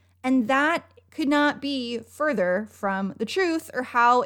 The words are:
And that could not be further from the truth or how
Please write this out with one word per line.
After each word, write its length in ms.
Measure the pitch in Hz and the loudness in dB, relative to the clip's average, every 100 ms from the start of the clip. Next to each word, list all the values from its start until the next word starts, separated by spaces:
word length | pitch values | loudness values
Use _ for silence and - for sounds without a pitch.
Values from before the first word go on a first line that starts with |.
| _ _ | _ _
And 240 | 262 262 220 | 0 0 2
that 420 | 269 302 330 - - _ | 2 2 0 -6 -20 _
could 180 | - 294 | -6 0
not 320 | 294 294 277 | 2 2 0
be 380 | 277 269 240 233 | -4 -4 -4 -8
further 680 | 226 - 302 220 180 180 214 | -10 -4 -2 0 0 0 -4
from 420 | - 202 190 196 - | -6 -4 -2 -4 -6
the 80 | 220 | -4
truth 440 | 381 359 320 - | 0 0 -2 -4
or 100 | 247 | -8
how 380 | 254 240 240 247 | -2 2 4 4